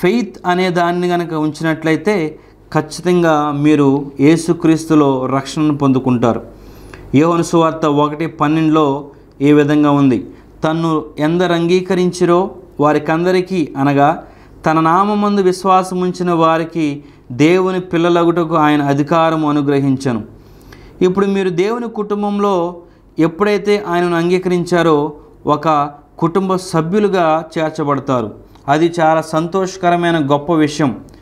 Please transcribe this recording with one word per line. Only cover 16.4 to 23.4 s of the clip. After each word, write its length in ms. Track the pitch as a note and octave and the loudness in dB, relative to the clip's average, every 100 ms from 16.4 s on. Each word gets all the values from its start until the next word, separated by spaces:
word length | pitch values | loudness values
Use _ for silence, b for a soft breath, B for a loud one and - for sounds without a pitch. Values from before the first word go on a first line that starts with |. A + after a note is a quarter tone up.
| D#3+ D#3+ E3 E3 D3+ C#3+ B B - | 2 0 -2 -4 -4 -6 B B -10
దేవుని 480 | B2 D#3 F#3 F#3 F#3 | 2 4 4 0 -2
పిల్లలగుటకు 760 | F3+ E3+ F3 E3+ E3+ E3 D#3+ E3 | -2 0 2 2 2 0 0 2
ఆయన 260 | D3+ D3 | 2 2
అధికారం 640 | C#3+ C#3 D3 E3+ E3 D#3+ D3 | 0 0 0 2 2 0 0
అనుగ్రహించెను." 800 | D3 C#3 C#3 C#3 C3 C3+ A2 G#2 - B B B B B - | 0 0 0 0 0 -2 -4 -8 -18 B B B B B -2
ఇప్పుడు 240 | F3+ F#3+ G3 | 0 0 0
మీరు 240 | G3 F#3 | -2 -2
దేవుని 400 | E3 G3+ A#3+ A#3 | -2 -2 -4 -6
కుటుంబంలో 840 | A3 G#3 G#3 G#3 G3+ G3+ F#3 E3+ F3 B B B - | -8 -6 -4 -4 -2 -2 -2 -4 -8 B B B -2
ఎప్పుడైతే 640 | D#3+ D#3+ | -2 0